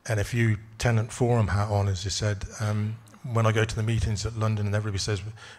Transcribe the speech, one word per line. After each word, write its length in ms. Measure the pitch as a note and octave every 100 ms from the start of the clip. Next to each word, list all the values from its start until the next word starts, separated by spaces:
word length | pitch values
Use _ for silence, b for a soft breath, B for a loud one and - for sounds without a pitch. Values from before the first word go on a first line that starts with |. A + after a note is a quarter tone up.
| -
N 100 | G#2+
F 160 | G2+
U 240 | A#2+ A2+ G#2 - -
tenant 320 | B2 A2+ A2+
forum 380 | - A#2+ A#2+ F#2+
hat 200 | G2+ G#2
on, 180 | G2+ G2
as 160 | F2+
you 60 | G2
said, 360 | - G#2+ G2+ - -
um, 360 | G#2+ G#2+ G#2+ A2 - -
when 240 | B2 A2+ A2
I 60 |
go 120 | A2
to 120 | A2 -
the 80 |
meetings 420 | A2 A2+ A2+ G#2 A2
at 120 | A2+
London 280 | A2 G#2+ G2+
and 100 | G#2+
everybody 220 | G#2+ G2
says, 240 | A2 G2+ G#2 - B